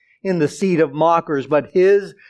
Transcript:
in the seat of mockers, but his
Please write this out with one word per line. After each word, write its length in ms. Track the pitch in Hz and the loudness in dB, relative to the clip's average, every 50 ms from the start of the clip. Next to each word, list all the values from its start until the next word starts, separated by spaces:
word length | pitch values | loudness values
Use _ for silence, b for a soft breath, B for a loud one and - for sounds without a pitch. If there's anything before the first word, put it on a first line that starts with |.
| _ _ _ _ | _ _ _ _
in 160 | - 190 185 170 | -6 -4 -2 0
the 100 | 147 139 | 0 -2
seat 320 | - - 202 190 175 151 | -2 -2 -2 0 2 0
of 120 | 160 147 | 0 -2
mockers, 540 | 135 151 156 170 170 165 165 - 151 139 123 | 0 -2 0 2 2 0 0 -2 -6 -6 -4
but 240 | 117 151 147 131 - | -2 -2 -2 -2 -2
his 420 | - 185 185 196 202 202 196 175 - b b | 0 2 4 4 4 2 0 -4 -18 b b